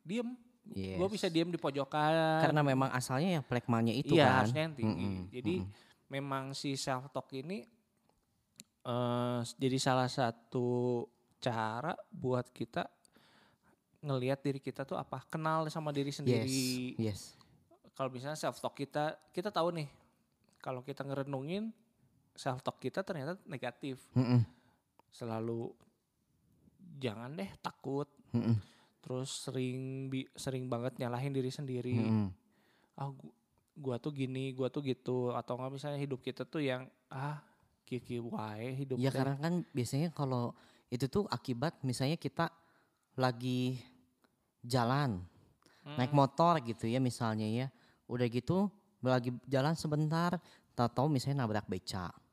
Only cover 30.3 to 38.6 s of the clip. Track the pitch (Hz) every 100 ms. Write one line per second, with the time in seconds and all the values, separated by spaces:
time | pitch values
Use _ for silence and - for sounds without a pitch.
30.3 | - - 131 127 120 123 - 123 120 139
31.3 | 135 127 131 143 123 123 117 110 110 101
32.3 | 92 _ _ _ _ _ - 139 135 151
33.3 | _ _ _ _ - 135 120 151 143 131
34.3 | 131 135 127 127 147 139 123 - 127 123
35.3 | 120 113 123 131 139 147 143 143 131 -
36.3 | 123 127 165 143 127 131 _ _ 135 139
37.3 | 147 - _ _ _ - 123 - 120 117
38.3 | 208 110 107